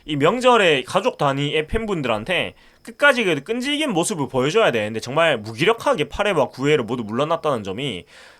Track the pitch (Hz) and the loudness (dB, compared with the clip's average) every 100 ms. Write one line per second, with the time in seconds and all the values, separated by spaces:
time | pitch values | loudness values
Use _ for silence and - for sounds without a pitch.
0 | - 151 151 240 247 240 185 143 127 185 | -8 0 2 4 4 4 6 2 0 -2
1 | 226 - 147 135 143 156 156 220 220 175 | -2 0 0 0 -2 -2 -2 -4 -2 -2
2 | 247 214 196 175 104 - _ _ - - | -2 -2 -2 -2 -4 -8 _ _ -20 2
3 | 285 247 202 - - 233 254 294 302 175 | 4 4 2 0 -2 -4 -2 -2 0 0
4 | 175 185 131 131 135 196 202 120 107 110 | -2 -2 -2 0 0 2 2 2 -2 -6
5 | 123 143 165 127 104 113 180 226 294 233 | -4 0 2 0 -4 -2 0 2 0 0
6 | 143 - 208 175 120 - 139 151 107 123 | -2 -2 0 2 0 0 0 2 0 -4
7 | 107 117 151 165 160 127 98 95 139 92 | -4 -4 -2 -2 -2 -4 -4 -6 -6 -8
8 | - - - - | -12 -20 -20 -18